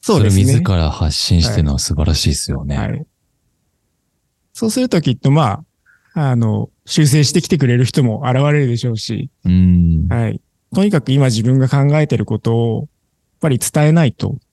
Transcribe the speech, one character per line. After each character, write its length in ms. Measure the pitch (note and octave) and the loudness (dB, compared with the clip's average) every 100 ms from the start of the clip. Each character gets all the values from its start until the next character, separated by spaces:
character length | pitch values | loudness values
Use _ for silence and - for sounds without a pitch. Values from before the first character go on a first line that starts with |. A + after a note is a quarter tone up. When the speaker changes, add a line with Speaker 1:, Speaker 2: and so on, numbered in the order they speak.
Speaker 1:
そ 180 | - G3 | 0 2
う 40 | |
で 80 | G2+ | 4
す 60 | F#2+ | 4
ね。 60 | |
Speaker 2:
そ 40 | B2+ | 4
れ 100 | C3+ | 2
自 140 | F3 | 2
ら 180 | F#2 D#2+ | 0 0
発 260 | - D#2+ - | -2 -4 -2
信 260 | - E2+ | 0 0
し 80 | F#2+ | 2
て 80 | G#2 | 0
る 40 | |
の 120 | D2+ | 0
は 40 | C2+ | -2
素 160 | - | -4
晴 120 | D2+ D2 | -2 0
ら 80 | |
し 120 | D2+ - | 0 -2
い 20 | |
で 40 | |
す 160 | D2 - | -4 -4
よ 140 | C2+ | -8
ね。 120 | C#2 C#2+ | -6 -6
Speaker 1:
は 100 | A2 | -6
い。 40 | |
は 60 | A#2 | -8
い。 100 | D#3 _ _ _ _ _ _ _ _ _ _ _ _ _ _ | -12 _ _ _ _ _ _ _ _ _ _ _ _ _ _
そ 140 | - A3+ | -6 -4
う 40 | |
す 100 | A#3 | -2
る 80 | B3+ | 0
と 120 | F#3 | 0
き 120 | D3 | -2
っ 40 | A#2+ | -2
と、 140 | C#3 | 2
ま 340 | D3 C3+ G2 - _ _ _ _ | 2 2 -2 -10 _ _ _ _
あ、 60 | - C#3+ | -4 -2
あ 60 | A#2+ | 0
の、 340 | A2+ G#2 A2+ _ - | 0 -2 -6 _ -6
修 200 | - D3+ | 0 2
正 180 | D3 | 4
し 80 | C#3+ | 2
て 80 | F3+ | 0
き 80 | - | 0
て 100 | F3 | 0
く 80 | C3+ | 2
れ 100 | A#2+ | 2
る 80 | |
人 200 | B2+ - | 0 0
も 200 | B2+ G#2+ C3 | 0 -2 -2
現 100 | B2+ C#3+ | 0 2
れ 80 | D3 | 2
る 60 | C3+ | 0
で 80 | A#2 | -2
し 100 | B2 | -4
ょ 60 | |
う 40 | A2+ | -6
し。 340 | - G#2+ C3+ _ | -6 -8 -8 _
Speaker 2:
う 40 | - | 0
ん。 580 | F2+ F2+ F2 E2+ E2 E2 | 2 4 4 4 2 0
Speaker 1:
は 200 | A#2 A2+ | 0 -2
い。 120 | - _ _ _ | -4 _ _ _
と 100 | G#3+ | -2
に 60 | G3+ | 0
か 100 | F#3 | 0
く 120 | B2+ | 0
今 140 | C3+ C3 | 0 2
自 160 | A2 | 0
分 160 | A2+ C3 | 0 0
が 100 | C3 | 0
考 280 | C#3 C#3 D3+ | 0 0 0
え 80 | D3 | 0
て 100 | A2+ | -2
る 80 | |
こ 140 | G#2+ G#2+ | -2 -4
と 180 | - A#2 | -2 -2
を、 220 | A#2 A2+ | -2 -4
や 40 | |
っ 40 | D3+ _ _ _ _ _ | -8 _ _ _ _ _
ぱ 80 | E3 | -2
り 100 | B2 | -2
伝 300 | - - D3+ | -2 0 2
え 40 | |
な 120 | E3 | 4
い 80 | D3 | 2
と。 260 | - G2 C3+ _ | 0 -8 -8 _